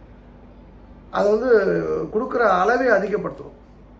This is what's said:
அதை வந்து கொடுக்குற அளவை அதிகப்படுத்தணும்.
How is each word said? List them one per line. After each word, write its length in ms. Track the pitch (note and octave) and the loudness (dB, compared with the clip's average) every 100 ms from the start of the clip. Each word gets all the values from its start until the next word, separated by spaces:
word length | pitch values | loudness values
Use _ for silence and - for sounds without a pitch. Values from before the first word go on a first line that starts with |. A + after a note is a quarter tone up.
| - - - - - - - - - - - | -20 -20 -20 -20 -20 -20 -20 -20 -20 -20 -10
அதை 280 | G3 G3+ A3 | -2 2 2
வந்து 440 | B3+ A3 F#3+ E3+ D#3+ D#3 E3 | 4 2 4 -2 -2 -4 -4
கொடுக்குற 220 | G#3+ B3+ B3 | -6 -4 0
அளவை 520 | A3 F3+ G3 B3+ C4 | 2 2 2 2 2
அதிகப்படுத்தணும். 640 | G3 G3 G3 E3+ - - - - - - | 0 0 -4 -6 -10 -18 -20 -20 -20 -20